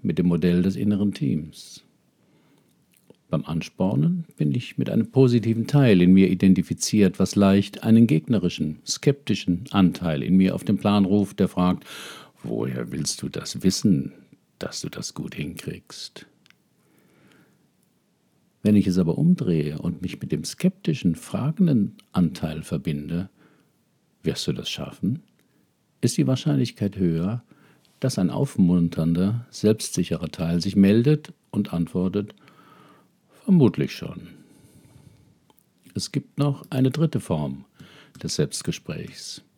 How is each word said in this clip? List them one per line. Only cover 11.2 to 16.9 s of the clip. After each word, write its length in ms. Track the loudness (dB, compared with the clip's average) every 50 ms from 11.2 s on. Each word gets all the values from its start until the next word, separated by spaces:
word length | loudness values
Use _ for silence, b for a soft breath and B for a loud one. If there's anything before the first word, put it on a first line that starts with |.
| 0 0 0 -2
der 80 | -2 -2
fragt: 380 | 0 0 2 2 0 -2 B B B B B B B B B B B _ -10
„Woher 480 | -8 -6 -6 -4 -6 -6 -8 -8 -8
willst 300 | -8 -6 -6 -6 -6 -8
du 80 | -10 -10
das 340 | -10 -10 -10 -10 -12 -2 0
wissen, 480 | 0 0 2 2 2 2 2 0 -6 -12 -18 -20 _ -20 _ _ _ _ _
dass 220 | -12 -10 -10 -10
du 80 | -12 -12
das 240 | -12 -12 -14 -12 -10
gut 220 | -10 -12 -12 -10
hinkriegst?“ 920 | -10 -10 -10 -10 -12 -12 -12 -14 -14 _ _ -18 -18 -18 -18 _ -20 -20 _ _ _ _ _ _ _ _ _ _ b b b